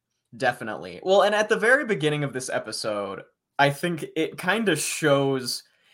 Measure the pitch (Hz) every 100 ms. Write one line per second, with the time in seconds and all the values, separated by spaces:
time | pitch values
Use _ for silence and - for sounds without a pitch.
0 | _ _ _ 120 127 120 110 78 90 87
1 | - 196 202 208 214 202 220 269 240 175
2 | 151 147 139 127 - 127 110 - 113 104
3 | 98 95 - _ _ - 143 143 175 160
4 | 165 160 160 - 180 214 208 147 - -
5 | 151 139 139 135 123 - _ _ _